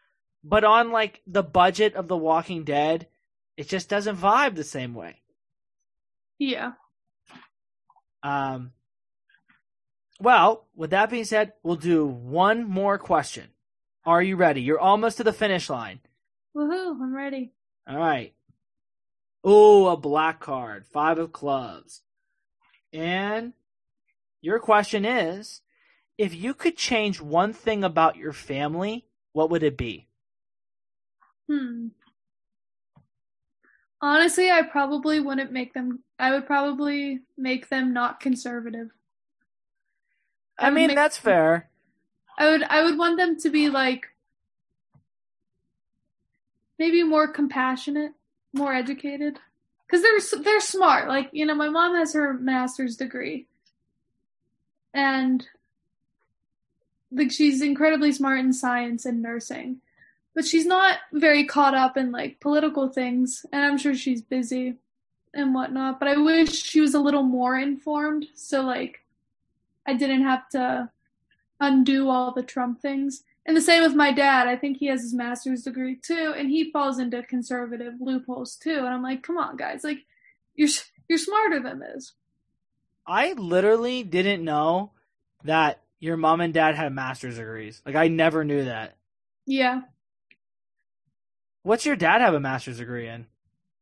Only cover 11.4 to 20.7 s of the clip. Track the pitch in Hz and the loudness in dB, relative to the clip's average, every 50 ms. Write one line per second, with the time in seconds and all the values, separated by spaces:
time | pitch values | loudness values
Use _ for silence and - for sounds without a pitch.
11.4 | 214 208 - _ - 165 175 165 - 175 175 160 151 143 127 120 120 123 139 165 | 0 -2 -4 _ -6 -6 -6 -4 0 0 2 2 2 0 -4 -8 -12 -6 -2 0
12.4 | 185 202 220 233 240 214 185 190 196 202 202 196 - - 185 190 - - - - | 2 2 2 0 -2 -6 -4 -2 -2 -2 -2 -2 -2 0 0 0 0 -2 -10 -16
13.4 | - - _ _ _ _ _ _ _ _ _ _ - 165 170 170 180 190 190 175 | -18 -20 _ _ _ _ _ _ _ _ _ _ 0 2 2 2 2 0 0 2
14.4 | 180 160 147 135 120 131 156 156 - 190 202 214 220 226 220 - 233 220 202 - | 2 2 2 2 -2 -2 0 2 4 4 2 4 2 -2 -2 0 -2 -2 0 0
15.4 | 220 208 190 175 - - 143 120 113 101 92 - _ _ _ _ _ _ _ _ | -2 -2 -2 -2 -4 -6 -8 -8 -8 -12 -14 -18 _ _ _ _ _ _ _ _
16.4 | _ _ - 294 294 294 339 370 370 359 311 240 262 254 262 269 277 277 269 262 | _ _ -8 -6 -4 -4 -4 -4 -6 -6 -8 -8 -8 -8 -8 -8 -8 -8 -8 -8
17.4 | 254 247 _ _ _ _ _ _ _ - 135 147 165 160 147 127 113 - _ _ | -10 -12 _ _ _ _ _ _ _ -12 -8 -4 -2 -2 -2 -4 -6 -10 _ _
18.4 | _ _ _ _ _ _ _ _ _ _ _ _ _ _ _ _ _ _ _ _ | _ _ _ _ _ _ _ _ _ _ _ _ _ _ _ _ _ _ _ _
19.4 | - 190 202 208 214 214 208 202 190 180 175 151 139 147 143 151 156 160 156 - | 2 6 8 10 10 10 10 10 8 6 4 0 0 -2 0 0 0 0 -2 -4
20.4 | - - 139 131 123 113 | -8 -8 -6 -6 -6 -8